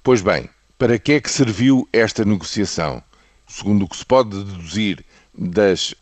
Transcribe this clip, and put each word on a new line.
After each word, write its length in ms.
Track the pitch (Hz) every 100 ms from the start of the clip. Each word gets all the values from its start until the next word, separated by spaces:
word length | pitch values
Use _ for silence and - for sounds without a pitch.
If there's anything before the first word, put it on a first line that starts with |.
Pois 180 | 131 123
bem, 300 | 95 80 - _ _ -
para 220 | 120 120
que 140 | -
é 80 | 147
que 100 | -
serviu 580 | - 123 98 131 131 -
esta 320 | 117 110 -
negociação? 760 | 104 101 - 104 98 - 78 62 - _ _ _ _
Segundo 380 | - 98 104
o 40 | 92
que 80 | -
se 80 |
pode 260 | - 127 113
deduzir 720 | 98 101 92 82 98 104 87 - _ _
das 640 | - 87 90 101 87 - -